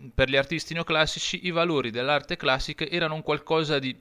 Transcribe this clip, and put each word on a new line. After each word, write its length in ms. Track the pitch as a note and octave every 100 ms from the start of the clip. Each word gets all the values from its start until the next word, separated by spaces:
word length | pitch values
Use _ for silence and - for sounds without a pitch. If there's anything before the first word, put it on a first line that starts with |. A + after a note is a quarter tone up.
| C3+
per 140 | - C3
gli 80 | C3+
artisti 380 | C#3 D#3+ -
neoclassici 720 | D#3+ E3 D#3 D#3 - - F3+ F#3
i 40 |
valori 400 | E3 E3+ D3 A#2+
dell'arte 460 | A2+ C3 D3 - F3
classica 500 | C#3+ C3 - D3 D#3
erano 280 | F3 E3
un 80 | D#3
qualcosa 560 | D3+ D3+ - D#3+ D3+ C#3+
di 200 | C3 A#2+